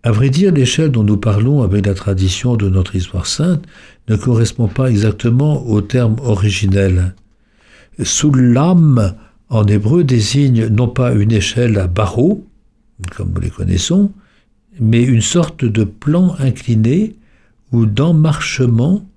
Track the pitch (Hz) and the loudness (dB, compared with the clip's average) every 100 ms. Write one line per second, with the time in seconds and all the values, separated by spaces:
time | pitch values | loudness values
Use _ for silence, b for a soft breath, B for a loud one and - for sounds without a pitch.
0 | 120 107 135 139 190 156 123 - 156 123 | 0 0 2 2 2 2 0 0 0 2
1 | 104 104 110 101 117 147 104 101 101 95 | 0 0 0 0 2 2 2 0 0 -2
2 | - 95 95 - 123 117 101 92 90 95 | -2 0 0 0 -2 0 0 0 0 -4
3 | 90 95 - - 165 165 B B B B | -6 -6 -6 -2 -2 -2 B B B B
4 | - 110 127 113 113 - 113 - 131 107 | -4 -2 0 0 0 -2 -4 0 0 2
5 | 110 - 117 123 147 143 123 104 101 131 | 0 0 0 2 2 0 0 -2 0 0
6 | 117 113 120 98 104 92 98 98 98 90 | 0 0 -2 0 0 0 0 0 2 0
7 | 92 - _ b b b b b b - | -2 -6 _ b b b b b b -8
8 | - - 151 131 123 120 160 180 156 123 | -4 0 2 2 2 2 2 4 4 4
9 | 98 - B B _ 113 101 104 104 170 | 0 -4 B B _ 0 2 2 2 0
10 | 151 123 104 139 143 117 110 107 120 - | 2 0 0 0 2 0 0 0 0 0
11 | 123 113 104 113 95 - 123 104 90 87 | 0 0 0 0 -2 -2 0 0 -2 -2
12 | 98 120 151 208 - _ _ _ _ _ | -2 0 0 -2 -8 _ _ _ _ _
13 | 90 - 87 87 82 - 90 90 - 180 | -14 -8 -6 -4 -6 -6 -2 -2 0 0
14 | 202 B B B B _ _ 165 110 117 | 0 B B B B _ _ -4 0 2
15 | 123 113 107 175 160 - 120 107 101 - | 2 2 2 -2 -2 -2 -2 0 -2 -4
16 | 143 165 185 - 135 - - 113 110 156 | -2 2 0 0 -4 -4 -2 0 2 0
17 | 220 b b b b b _ 120 110 104 | -2 b b b b b _ 0 0 0
18 | 156 160 156 151 - - 123 117 135 202 | 0 2 2 0 -6 -2 0 2 0 -2
19 | - | -4